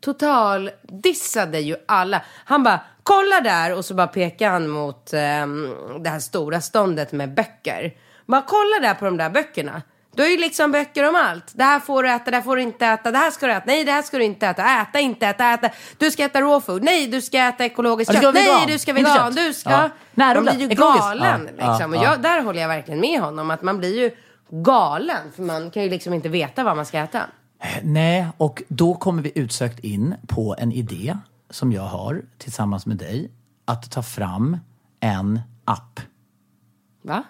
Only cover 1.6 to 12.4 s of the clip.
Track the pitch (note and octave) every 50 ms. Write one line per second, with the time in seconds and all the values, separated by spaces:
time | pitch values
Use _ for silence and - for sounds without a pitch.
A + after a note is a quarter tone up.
1.6 | D3+ D3 D#3+ - - _ G#3+ G3 F#3 F#3 G3+ F3 - - - - - - C4+ C#4+
2.6 | C4 A#3+ G3 E3+ - - _ _ _ - G4+ G4 G4 G4 G4 F#4 C#4+ A3+ F#3+ E3+
3.6 | E3 E3+ F#3 F3+ F3+ - F#3+ F#3 F3+ F3 - F#3+ F3+ E3+ E3 - A3 G#3 F#3 F3+
4.6 | E3 D3+ D3+ D3+ D3 C#3+ C3+ - _ - - D3+ D3 C#3+ D3 D3 D3 C#3+ C#3+ D3
5.6 | D#3 C3+ A#2+ C2 C#2 F#2+ A#2+ D3 E3 E3 D#3 D#3 C#3 - - F#3+ D#3 D3 D#3 E3+
6.6 | D#3 - - A3 G#3 F#3+ E3+ D3+ D3+ C#3 - C#3+ C#3 C3+ C#3 C#3 A3 A3 - _
7.6 | _ - A2+ E2+ A#2+ E3 - _ _ _ _ - _ - A#3 C4+ C#4 - G4 G#4
8.6 | G#4 G#4 G#4+ G#4 C#4+ A3+ G3 - G3+ G3 F#3 E3+ E3 D#3+ F3 C4+ D4+ D4+ - -
9.6 | D3+ D3 - - - _ _ _ _ _ _ - C#4 D#4+ F4+ E4 E4+ E4 - -
10.6 | D#4 D4 C#4 D4 D4 C#4+ - D4 C#4 D4 D#4+ F4+ D#4 A3 E3+ E3+ - - - -
11.6 | B3+ C4+ C#4+ C#4+ C#4+ - C#4 C4 B3+ B3+ B3 A#3+ A#3+ - B3 B3